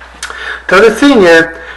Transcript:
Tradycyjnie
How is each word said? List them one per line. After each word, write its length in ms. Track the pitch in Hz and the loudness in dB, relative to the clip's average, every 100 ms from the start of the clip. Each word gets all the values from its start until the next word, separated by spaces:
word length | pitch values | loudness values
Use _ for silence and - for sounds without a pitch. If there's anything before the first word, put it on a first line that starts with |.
| - - - - - - - | -20 -20 -18 -14 -14 -12 -2
Tradycyjnie 840 | 185 226 220 285 240 175 165 160 - - | 2 2 2 2 4 4 2 0 -6 -20